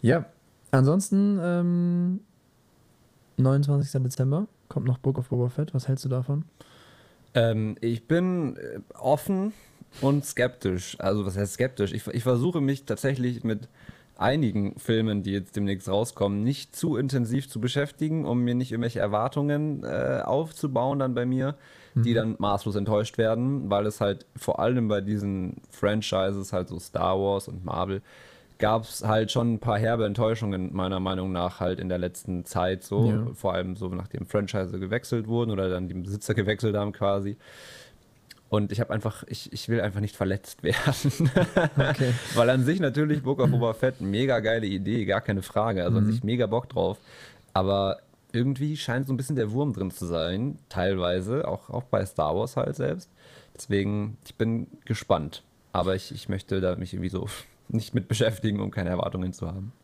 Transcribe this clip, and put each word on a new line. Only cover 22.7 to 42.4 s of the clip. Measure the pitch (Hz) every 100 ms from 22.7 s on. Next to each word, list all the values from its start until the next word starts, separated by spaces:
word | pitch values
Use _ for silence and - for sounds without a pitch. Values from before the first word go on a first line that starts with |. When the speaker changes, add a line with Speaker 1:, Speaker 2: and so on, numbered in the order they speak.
| 104
Speaker 2:
enttäuscht | 101 107 107 -
werden, | 110 113 127 139 98
weil | 101 107
es | -
halt | 101 98 - -
vor | - -
allem | 101 127 113
bei | 104
diesen | 98 107 101 95 92 - -
Franchises, | - 101 107 104 95 95 98 95
halt | 95 90
so | 87
Star | - - 87 95
Wars | 98 98 -
und | 90
Marvel, | 90 - 95 95 - - - - - -
gab's | 104 113 110 -
halt | 104 110 110
schon | 127 117
ein | 113
paar | 123 107
herbe | 113 117
Enttäuschungen | 107 101 110 113 110 95 92
meiner | 95 95 95
Meinung | 95 92 95
nach | 90 90 -
halt | 90 92
in | 92
der | 90
letzten | 90 - - 90
Zeit | 87 - 90 95
so, | - 101 117
Speaker 1:
Ja. | 107 120
Speaker 2:
vor | - 98
allem | 90 92
so | 92 92
nachdem | 90 95 - 92
Franchise | 107 101 107 92 95
gewechselt | 95 113 - 120 107
wurden | 117 117
oder | 101 95
dann | 90 92
die |
Besitzer | 90 90 104 -
gewechselt | 107 98 107 113 104
haben | 101
quasi. | 95 101 98 98 101 - - - - - - _ _ _ - _
Und | 107 101
ich | 101
hab | 120
einfach, | 107 110 - -
ich, | - -
ich | 113 -
will | 113
einfach | 104 98
nicht | 104 -
verletzt | 95 98 - -
<laughs> |
werden. | 78 98 - 131 147 - 160 185 170 - 160 -
Speaker 1:
Okay. | 135 151 131 123 -
Speaker 2:
Weil | 117